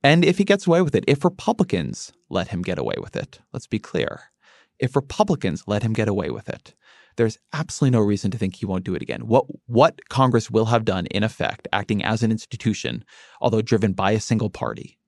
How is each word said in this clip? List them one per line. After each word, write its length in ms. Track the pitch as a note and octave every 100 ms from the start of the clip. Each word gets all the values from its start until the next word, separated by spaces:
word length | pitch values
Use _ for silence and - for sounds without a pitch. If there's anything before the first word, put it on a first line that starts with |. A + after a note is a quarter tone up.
And 200 | C#3+ E3
if 140 | E3+ F3+
he 80 |
gets 220 | G3 G3+ F#3
away 160 | E3+
with 120 | E3+
it, 100 | G#2+ -
if 160 | C#3
Republicans 880 | F3+ F#3 - - F3+ F2+ C#2+ - - _ _
let 200 | F#2 F2
him 120 | F2
get 180 | F2+ D2+
away 180 | A1+ -
with 160 | - -
it, 220 | - - _
let's 120 | - -
be 120 | A2
clear, 460 | - - - - - _ _ _ _ _
if 160 | B2+
Republicans 720 | C#3+ - - G#3+ E3 F#2+ D2 -
let 160 | G#2
him 120 | A2+
get 140 | A2 G#2+
away 200 | G2+ D2
with 180 | A1+ -
it, 240 | - - _ _ _ _ -
there's 220 | A2+ - _
absolutely 420 | D3 D#3 - C#3 A#2+
no 80 |
reason 260 | G#2 G2+ G#2
to 60 | G#2+
think 200 | F#2+ -
he 100 | G2
won't 180 | F#2
do 100 | -
it 60 | E2+
again. 260 | - A#1+ A2+
What, 200 | B2 - -
what 460 | - A#2 D#3 - -
Congress 400 | C3+ C3 A#2+ -
will 160 | A2 A2
have 180 | A#2
done, 220 | A2 F#2 -
in 160 | G2+
effect, 460 | G#2+ - - - -
acting 320 | G2+ G2 G#2
as 180 | - A2+
an 80 | A2+
institution, 720 | A2 - A2+ A#2 G#2 - A2+ - - - -
although 220 | - A2
driven 320 | A2 A2 G2+
by 160 | F#2 G2
a 100 | A2
single 300 | - A2 G#2+
party 480 | - A#1 A1 - _